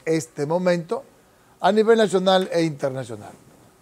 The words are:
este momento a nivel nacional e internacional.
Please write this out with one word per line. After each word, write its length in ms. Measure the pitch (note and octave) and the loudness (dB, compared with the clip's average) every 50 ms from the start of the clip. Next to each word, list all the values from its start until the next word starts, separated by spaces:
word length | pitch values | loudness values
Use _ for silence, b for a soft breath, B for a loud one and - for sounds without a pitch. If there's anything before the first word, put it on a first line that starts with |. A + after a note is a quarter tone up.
| - | -4
este 400 | D#3+ D#3+ D#3+ D3+ - - - C#3+ | -2 -2 -2 -4 -6 -8 -8 -6
momento 600 | D3 E3 F3+ F#3 F3+ F3 F3 E3 - A#3 - - _ _ b b b b b b b b b | -4 -4 -2 0 0 0 -2 -2 -6 -8 -8 -8 _ _ b b b b b b b b b
a 100 | - F3+ | 0 2
nivel 280 | G#3 A3 G#3+ A3 A3+ A3 | 2 4 4 4 4 4
nacional 520 | A3 F3+ F#3 F#3+ F#3 F#3+ F#3+ F#3 F#3 - E3 | 4 2 2 0 2 4 2 2 2 0 -2
e 100 | E3+ E3 | -2 0
internacional. 680 | E3 C#3+ C#3 - C#3 C3 C3+ B2+ A2 A2+ G#2 G#2 G2 - - - - _ _ _ _ _ _ | -2 -2 -4 -6 -4 -4 -4 -10 -10 -12 -14 -14 -18 -20 -20 -20 -20 _ _ _ _ _ _